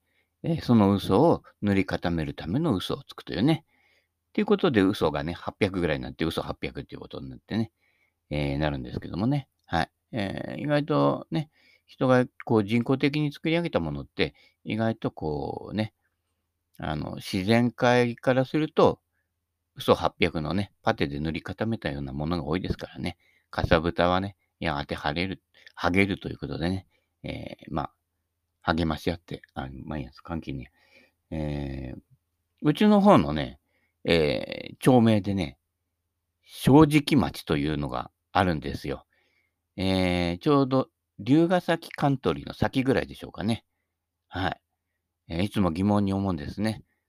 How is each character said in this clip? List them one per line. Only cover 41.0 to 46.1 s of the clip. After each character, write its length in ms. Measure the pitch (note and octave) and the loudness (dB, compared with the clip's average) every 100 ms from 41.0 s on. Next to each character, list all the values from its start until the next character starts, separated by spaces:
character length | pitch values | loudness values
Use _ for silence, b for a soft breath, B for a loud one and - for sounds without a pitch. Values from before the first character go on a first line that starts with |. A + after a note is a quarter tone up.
| _ - | _ -10
龍 300 | G#2 D3+ E3+ | 2 4 4
ヶ 140 | F3+ | 2
崎 260 | - E3 - | 0 -2 -4
カ 200 | - C#3+ | -2 0
ン 80 | C3+ | 0
ト 160 | - | 0
リ 80 | - | -2
ー 40 | - | -6
の 60 | |
先 300 | - G#2+ C3+ | -4 -2 0
ぐ 100 | B2+ | 0
ら 80 | A#2 | 0
い 60 | C#2 | -2
で 80 | |
し 100 | C2+ | -8
ょ 40 | - | -14
う 40 | |
か 100 | - | -6
ね。 220 | G2 A#2 - _ _ _ _ _ _ | -4 -4 -6 _ _ _ _ _ _
は 180 | F#2 F#2 | -6 -6
い。 120 | - _ _ _ _ _ _ - | -6 _ _ _ _ _ _ -8
え 100 | E2 | -4
ー、 40 | |
い 80 | G2+ | -2
つ 100 | A2+ | 0
も 100 | F2+ | 0
疑 120 | E2 | 0
問 220 | G2+ G#2 | 0 2
に 80 | G2 | 0